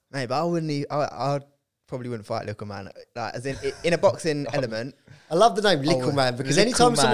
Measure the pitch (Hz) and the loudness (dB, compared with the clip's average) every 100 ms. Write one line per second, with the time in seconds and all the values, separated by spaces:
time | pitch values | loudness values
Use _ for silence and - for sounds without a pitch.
0 | _ 135 123 131 170 170 156 143 143 147 | _ -8 -4 -2 -2 -2 -2 -4 -4 -4
1 | 139 82 127 143 135 _ _ _ - 135 | -4 -4 -4 -4 -6 _ _ _ -12 -10
2 | 120 117 101 113 - 104 104 98 98 - | -8 -10 -6 -6 -6 -8 -10 -12 -14 -18
3 | - 120 110 - 127 135 139 - 165 170 | -16 -10 -8 -6 -8 -6 -6 -4 0 4
4 | 196 - 165 147 143 147 123 110 127 - | 4 2 -2 -2 -2 -4 -4 -4 -8 -12
5 | _ - - 165 226 202 208 165 139 175 | _ -20 -2 4 4 4 2 2 2 2
6 | 165 143 127 120 131 143 214 - 240 240 | 2 2 2 0 0 4 4 4 4 6
7 | 135 | 4